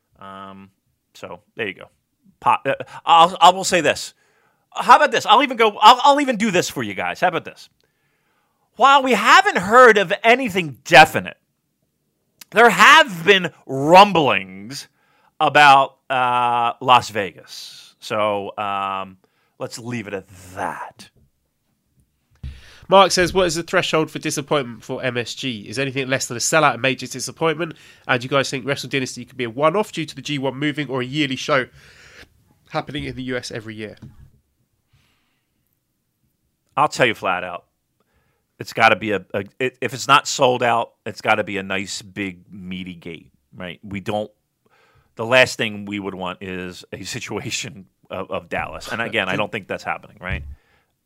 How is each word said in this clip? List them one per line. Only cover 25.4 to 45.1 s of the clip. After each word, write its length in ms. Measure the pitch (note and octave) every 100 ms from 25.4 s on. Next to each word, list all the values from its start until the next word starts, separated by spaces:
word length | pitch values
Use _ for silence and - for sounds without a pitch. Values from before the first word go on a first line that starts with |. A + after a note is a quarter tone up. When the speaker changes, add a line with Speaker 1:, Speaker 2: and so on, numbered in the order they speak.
| C3+ A2+ G#2
Speaker 2:
Is 120 | A2
anything 280 | C#3 B2+ C3
less 200 | C3 -
than 100 | A#2+
a 20 |
sellout 360 | - D#3+ D3+ A#2
a 20 |
major 300 | B2+ C3 B2+
disappointment? 680 | B2+ A#2+ B2+ D#3+ D3+ E3+ C#3+ - _ -
And 140 | B2+
do 40 | B2+
you 40 |
guys 200 | C#3 B2+
think 160 | C#3 B2+
Wrestle 240 | C#3 C3
Dynasty 360 | C#3 B2+ - A#2+
could 120 | -
be 60 |
a 60 | A#2+
one-off 420 | A2+ D#3 F3+ G#3
due 140 | - D3+
to 100 | C#3+
the 60 |
G 160 | B2+ D3
one 180 | C3+ B2+
moving 340 | D3 C#3+ C#3
or 120 | C3
a 40 | B2
yearly 300 | C#3+ C#3+ B2+
show 320 | - C#3+ A#2+ - - _ - - - _ _ _ _
happening 340 | D#3 D3 C#3+
in 120 | C#3 B2
the 60 |
U 140 | B2+ B2+
S 140 | A#2+
every 240 | A#2+ A2 G#2+
year?" 220 | G#2+ F#2+ - - - _ _ _ _ _ _ _ _ _ _ _ _ _ _ _ _ _ _ _ _ _ _ _ _ -
Speaker 1:
I'll 120 | D3+
tell 180 | - B2+
you 80 |
flat 300 | G#2 G2+ F2+
out. 220 | F2+ F2 _ _ _ _ _ _ _ _ _ -
It's 160 | A2+
gotta 220 | - A2+ G#2+
be 160 | G#2+
a, 140 | G2 F2+
a, 100 | A2 G2+ -
it, 180 | B2+ -
if 120 | B2
it's 140 | B2 A2
not 200 | C#3+ -
sold 360 | - C3 B2
out, 300 | A#2+ A#2 A#2 _ -
it's 160 | G2+
gotta 220 | B2 G#2+
be 140 | G2 G2
a 60 |
nice, 380 | G2 F#2+ G2 -
big, 500 | G2+ F#2+ G2 F2+ F2
meaty 440 | G#2+ F2+ F#2 F#2 E2+
gate, 360 | E2+ D#2+ - _ _
right? 260 | B2 F2+ E2+
We 160 | G#2 G2+
don't, 320 | F#2 G#2 G#2+ _ _ _ _ _ _ _ _